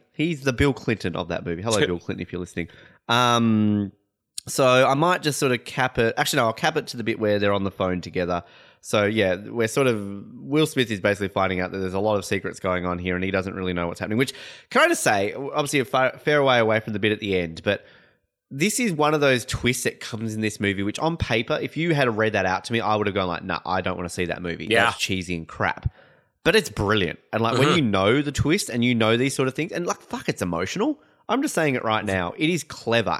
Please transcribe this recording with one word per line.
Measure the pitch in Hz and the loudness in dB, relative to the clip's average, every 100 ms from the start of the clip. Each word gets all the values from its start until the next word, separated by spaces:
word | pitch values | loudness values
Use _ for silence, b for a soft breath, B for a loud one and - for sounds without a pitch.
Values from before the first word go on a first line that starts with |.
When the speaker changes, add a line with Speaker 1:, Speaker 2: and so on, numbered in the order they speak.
| _ | _
Speaker 1:
He's | - 160 151 | -4 -2 -2
the | 135 | -2
Bill | 120 143 | 2 2
Clinton | 127 - 110 98 85 | 0 -2 -2 -2 -4
of | 90 | -4
that | 90 85 | -6 -4
movie. | 85 | -4
Hello, | 110 107 | 0 0
Speaker 2:
<laughs> | 101 | 0
Speaker 1:
Bill | 87 | -2
Clinton, | - 95 | -6 -10
if | 90 | -8
you're | 87 | -10
listening. | 90 - 82 b b b - | -10 -8 -10 b b b -2
Um, | 117 123 117 117 110 107 104 101 - _ _ _ - - | 2 4 4 4 4 2 2 -2 -8 _ _ _ -16 -8
so | - 131 127 131 | 2 4 6 4
I | |
might | 135 170 180 | 4 2 2
just | 151 131 | -2 -2
sort | 139 | 0
of | 120 - | 0 -4
cap | - 127 - | -2 -2 2
it. | 113 - | 0 0
Actually, | 147 147 | 0 2
no, | 113 | 0
I'll | |
cap | - 160 156 | 0 0 -2
it | 110 | -6
to | 123 | -6
the | |
bit | 110 107 | -4 0
where | 104 104 | 2 2
they're | 101 | 2
on | 101 | 0
the | 98 | -2
phone | - 92 90 | -2 -2 -2
together. | 85 85 87 87 - b b b | -4 -4 -2 -2 -6 b b b
So, | - 110 104 | -2 2 2
yeah, | 110 95 92 | 4 2 2
we're | 107 113 113 | -4 -2 -2
sort | - 131 | 2 2
of, | 110 101 98 98 | 0 -4 -10 -14
Will | 123 135 147 156 | -16 -2 0 2
Smith | 139 117 | 0 -2
is | 104 | 0
basically | 104 101 98 | 0 0 -2
finding | 101 95 92 | 0 0 0
out | 92 | -4
that | 95 | -4
there's | 95 | -4
a | 95 | -2
lot | 107 104 | 0 0
of | - | 0
secrets | 101 90 - | -4 -4 -6
going | 95 90 90 | -2 -2 -2
on | 90 | -4
here | 90 90 | -2 -2
and | |
he | 95 | 0
doesn't | 95 92 | -2 -2
really | 92 92 | -4 -4
know | 87 85 | -2 -4
what's | 92 | -4
happening, | 95 110 | -4 -2
which, | 131 B B B B | -2 B B B B
can | 240 | 2
I | 330 | 2
just | 339 | 2
say, | - 104 101 | 2 2 0
obviously | 92 139 143 143 147 | -4 -6 -2 0 0
a | 120 | 0
far, | 131 131 - | 2 0 0
fair | - 147 | 2 4
way | 135 123 | 4 4
away | 110 110 | 4 2
from | 110 | 0
the | 104 | 0
bit | 104 | 2
at | 107 | 0
the | 104 92 | 0 0
end, | 85 82 | 0 -4
but | 104 101 b b b b b _ - | -2 -2 b b b b b _ -14
this | 135 196 208 | -2 0 2
is | 240 | 0
one | 151 151 | 2 2
of | 156 | 4
those | 143 127 - | 4 2 0
twists | - 120 127 | -2 0 0
that | 127 - | -2 -6
comes | - 110 113 | -12 -8 -8
in | 110 | -2
this | 107 - | -4 0
movie, | 101 98 | -2 0
which | 101 - | -4 -2
on | 156 165 | -4 -2
paper, | - 117 120 151 | -2 -2 0 -4
if | 131 143 | -4 -4
you | 170 | 0
had | 147 127 107 | 2 2 2
read | 110 | 0
that | 101 92 | 2 0
out | 92 - | -2 -2
to | |
me, | 117 | -2
I | 104 107 | 0 2
would | 101 | 4
have | |
gone | 98 92 | 2 2
like, | 85 | -2
"Nah, | 92 85 - | -4 -4 0
I | 92 | -2
don't | 92 90 | -2 -4
wanna | 87 | -6
see | - 87 | -2 -2
that | - | -2
movie. | 87 82 82 | -4 -6 0
Speaker 2:
Yeah. | 113 117 | 2 2
Speaker 1:
That's | - | 0
cheesy | - 95 87 85 | -4 -4 -2 -6
and | 78 | -6
crap." | - 98 - - b b b b b | -2 -2 -2 -6 b b b b b
But | 156 214 | 2 2
it's | - | 0
brilliant. | - 101 107 85 73 - | -2 2 2 0 -4 -6
And, | 110 | 0
like, | 113 120 | 2 4
when | 147 | 4
Speaker 2:
Mm-hmm. | 170 | 4
Speaker 1:
you | |
know | 123 98 98 135 | 2 4 4 4
the | 147 | 0
twist | 139 147 196 - | -2 0 0 0
and | 123 | 0
you | 120 117 | 2 4
know | 110 117 | 4 4
these | 135 - | 2 0
sort | 131 | -2
of | |
things, | 127 165 | -2 -6
and, | - 175 | -4 -4
like, | - | -6
fuck, | - 247 - | -6 -8 -4
it's | - | -4
emotional. | 90 82 95 180 269 285 b b b | -2 -2 -4 -2 -2 -4 b b b
I'm | 233 | -2
just | 294 - | 0 0
saying | 156 127 | 0 0
it | 113 | 0
right | 110 | 0
now. | 101 95 87 - | 2 0 0 -2
It | 156 | 0
is | 175 | 0
clever. | - - - 117 92 80 | -4 -10 0 2 2 0